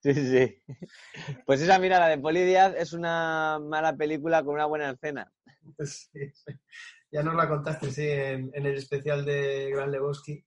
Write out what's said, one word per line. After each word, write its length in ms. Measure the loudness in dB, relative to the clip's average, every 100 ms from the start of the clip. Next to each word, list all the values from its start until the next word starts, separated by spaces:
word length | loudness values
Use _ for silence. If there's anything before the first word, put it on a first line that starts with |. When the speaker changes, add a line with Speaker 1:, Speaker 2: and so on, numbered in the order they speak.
Speaker 1:
Sí, 120 | 2 0
sí, 160 | 4
sí. 320 | 4 4 0 _ -16 -16 -20 -20 -18 -14 -14 0
Pues 160 | 2
esa, 160 | 6 4
mira, 220 | 6 4
la 80 | 4
de 100 | 2
Poli 260 | 0 2
Díaz 300 | 4 6 6 4
es 180 | -6
una 680 | -4 -4 -2 -2 -2 -2 -2
mala 340 | -4 -2 0 0
película 480 | -2 -2 2 2
con 100 | 2 -2
una 100 | -2
buena 240 | -2 -4
escena. 400 | -6 -8 -8 -12 _
Speaker 2:
<laughs> 40 | _ _ -20 -12 -10
Sí, 240 | -10 -18 -14 -14
sí. 200 | _ -18 -18 _ -20 -20 -20 _
Ya 100 | -2
nos 140 | 0 2
la 120 | 2
contaste, 440 | 2 -2 -4 -4
sí, 160 | -4 -2
en, 400 | -2 -2 -4 -6 -4
en 100 | -2
el 120 | -2
especial 460 | -4 -4 -2 -2
de 460 | 0 -2 0 -2 -2
Gran 220 | -4 -2
Lebowski 520 | -2 -2 -4 -8 -14